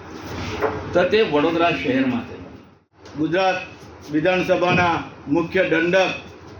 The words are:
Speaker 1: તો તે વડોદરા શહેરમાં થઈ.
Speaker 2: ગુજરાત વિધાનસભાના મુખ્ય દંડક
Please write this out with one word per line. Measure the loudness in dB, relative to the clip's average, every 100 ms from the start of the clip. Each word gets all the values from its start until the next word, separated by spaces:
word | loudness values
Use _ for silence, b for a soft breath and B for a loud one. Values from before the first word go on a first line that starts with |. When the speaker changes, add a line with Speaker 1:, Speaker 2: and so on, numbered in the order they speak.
| -16 -14 -10 -8 -6 -4 -4 -4 -2
Speaker 1:
તો | 0
તે | 2 2
વડોદરા | 4 2 2 2 2
શહેરમાં | 0 0 0 2 -2 -6
થઈ. | -12 -16 -18 -20 -20 _ _ -12 -4
Speaker 2:
ગુજરાત | 0 2 2 0 -4 -16 -20 -18 -4
વિધાનસભાના | 0 2 2 2 2 4 4 4 0 -4 -10 0
મુખ્ય | 0 2 2
દંડક | 4 4 4 4 2 -2 -12 -18 -18